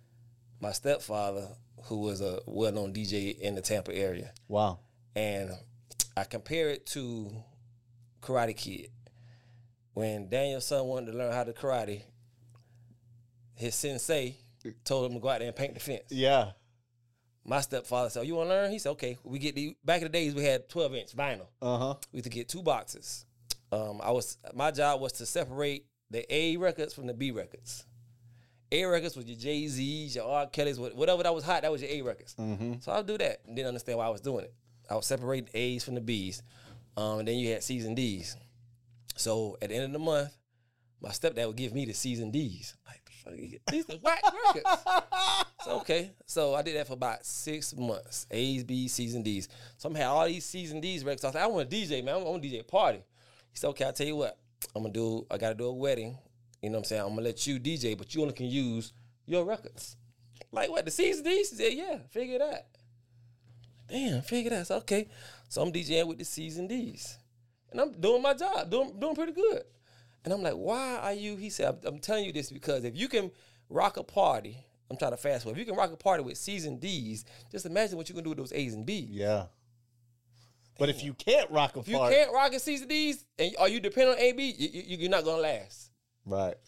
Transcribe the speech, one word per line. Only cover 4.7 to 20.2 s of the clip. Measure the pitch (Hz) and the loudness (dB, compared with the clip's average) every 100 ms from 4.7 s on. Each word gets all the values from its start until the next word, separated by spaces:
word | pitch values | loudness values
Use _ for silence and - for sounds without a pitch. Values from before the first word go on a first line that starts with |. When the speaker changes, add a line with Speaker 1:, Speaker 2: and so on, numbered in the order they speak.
| 87 - _ _ | 0 -10 _ _
Speaker 1:
And | 104 107 101 95 92 - - - - - - | -4 -2 -2 -6 -10 -16 -20 -8 -4 -2 -2
I | |
compare | 95 113 - 160 151 | -4 -6 -4 0 0
it | 143 - | -2 -6
to | 143 123 113 104 110 113 - - - _ - - _ | -8 -6 -6 -8 -10 -16 -20 -20 -20 _ -20 -20 _
Karate | - 127 117 - | -2 2 2 -2
Kid. | - 95 - - - - - - - - - _ _ | -8 -10 -12 -20 -20 -20 -20 -20 -20 -20 -20 _ _
When | 104 110 107 95 | -4 -2 -2 -2
Daniel's | 123 139 131 - | 0 0 -2 0
son | 143 131 | 0 0
wanted | 131 117 | -2 -4
to | 117 | -2
learn | 120 | 0
how | 120 | 0
to | 120 | -2
karate, | 113 139 123 104 104 - - - _ - - _ - - - - - _ _ - | -2 0 0 0 -6 -10 -20 -20 _ -20 -20 _ -20 -20 -20 -20 -20 _ _ -20
his | - 117 | -8 -4
sensei | - 143 127 - 156 127 135 - _ 117 - | -2 -2 -2 0 0 0 -6 -16 _ -12 -8
told | - 135 127 | 0 2 2
him | |
to | 120 | 0
go | 127 | 0
out | 120 | 0
there | 120 | 0
and | 117 | -2
paint | 139 | -4
the | 104 | -4
fence. | 143 117 - | -6 -6 -4
Speaker 2:
Yeah. | 135 131 139 101 - _ _ _ _ _ _ _ _ | 2 6 8 6 -2 _ _ _ _ _ _ _ _
Speaker 1:
My | - 139 | -2 0
stepfather | 135 131 - 123 120 | 0 -4 0 0 0
said, | 120 | -2
"Oh, | |
you | 139 | -2
wanna | 170 165 | -2 2
learn?" | 190 202 | 2 2
He | 214 | 0
said, | 139 | -4
"Okay." | 151 127 123 | -2 -4 -6
We | - 135 | -8 -4
get | 147 | -4
the, | 139 147 - | -2 -4 -2
back | 143 170 | 2 2
in | |
the | 160 | 2
days, | 170 | 2